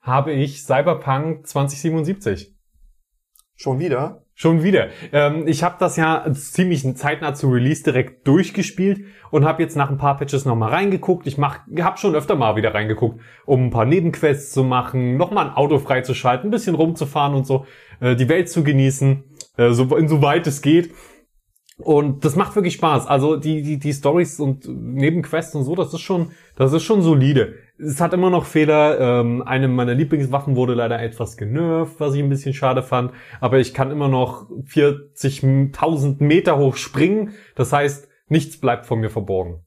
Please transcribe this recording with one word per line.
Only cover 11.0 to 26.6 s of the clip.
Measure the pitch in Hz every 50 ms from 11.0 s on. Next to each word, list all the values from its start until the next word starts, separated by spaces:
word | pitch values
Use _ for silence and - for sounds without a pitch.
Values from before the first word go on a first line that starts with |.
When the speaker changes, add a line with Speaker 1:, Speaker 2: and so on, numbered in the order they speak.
| - - 185 180 -
Speaker 1:
Ich | 139 135
mach, | 139 139 139 139 - - - 151 160
hab | 175 190 185 -
schon | - 202 156
öfter | 151 147 - 208
mal | 147 120 110 104
wieder | 110 110 110 107
reingeguckt, | 104 107 107 110 107 - 113 110 - - - - _ _
um | - 143 127 127
ein | 120
paar | 104 117 110
Nebenquests | 120 156 190 165 170 165 - - 151 139 139 - -
zu | - 135 131
machen, | 127 127 123 123 - - 127 123 123 123
noch | 139 175 180
mal | 208 196 160
ein | - -
Auto | - 139 147 156 135
freizuschalten, | 139 - 135 127 127 - 127 - - 127 123 123 185 208
ein |
bisschen | 214 220 - 190 170
rumzufahren | 151 160 160 165 - 156 139 - 151 143 143 143
und | 135 131
so, | - 135 135 139 - - - - _ - _
äh, | 127 123 127
die | 120 127
Welt | 120 165 180 180 175
zu | - 175 151
genießen, | 143 147 135 135 135 135 - 139 135 135 139 - _ _ _ - _ _
äh, | - 120 120
so, | 120 117 131 127 151
insoweit | - 160 147 156 143 143 143 147 170 170
es | 156 143 -
geht. | - 143 156 175 175 170 - - - - - _ _ _ _ _ _ _ _ _ _ _ _
Und | _ - 165 156 147 147 147 139 139 -
das | 156 143
macht | 170 202 - -
wirklich | 214 185 180 -
Spaß. | - - 160 151 131 151
Also | - 143 139 135 151 160
die, | 147 143 156 156 156 147
die, | 147 151 139
die | 143 147 143
Storys | 143 - 139 151 175 175 170 - -
und | 147 135 135 135 -
Nebenquests | - 127 127 117 120 127 135 139 151 165 175 160 - - 160 170 - -
und | 151 135
so, | 131 165
das | 196 170 143
ist | - 165
schon, | - - 196 175 165 - - _ _ _ _
das | -